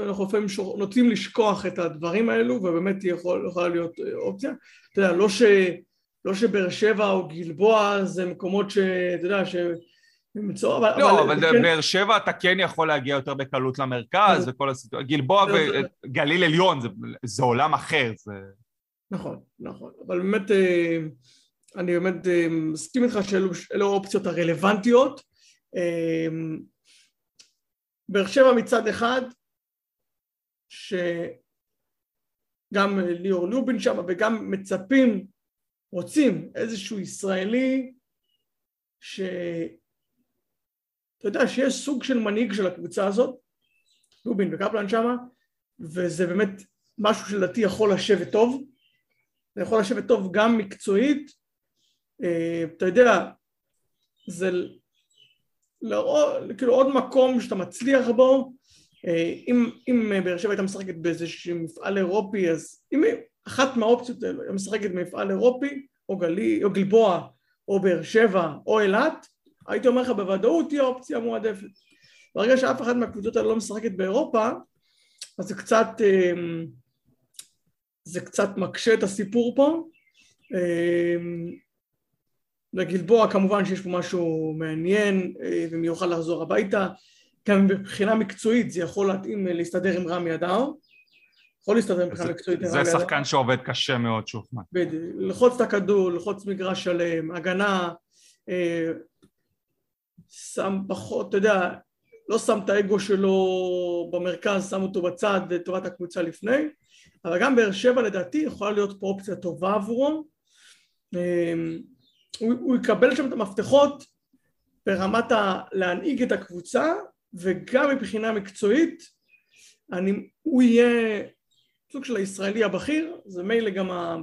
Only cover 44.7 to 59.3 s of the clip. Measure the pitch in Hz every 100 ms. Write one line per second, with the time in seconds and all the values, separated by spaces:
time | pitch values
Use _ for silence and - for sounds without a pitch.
44.7 | 214 202 226 233 247 - _ _ _ _
45.7 | - 170 170 175 156 175 185 208 - -
46.7 | _ _ - 208 - - 202 180 240 202
47.7 | 196 214 185 - 190 170 208 240 269 -
48.7 | _ _ _ _ _ _ _ _ - 180
49.7 | 220 196 254 254 226 190 180 226 233 196
50.7 | - - 196 269 294 294 _ _ _ _
51.7 | _ _ _ _ - 196 170 165 170 165
52.7 | - 190 180 247 190 - - _ _ _
53.7 | _ _ _ _ _ - 170 185 180 -
54.7 | - _ _ _ _ _ _ _ _ _
55.7 | - 226 208 - 294 294 269 - 226 247
56.7 | 254 269 269 - 269 254 254 196 202 180
57.7 | - 247 269 233 226 262 269 262 - _
58.7 | _ _ _ - 165 170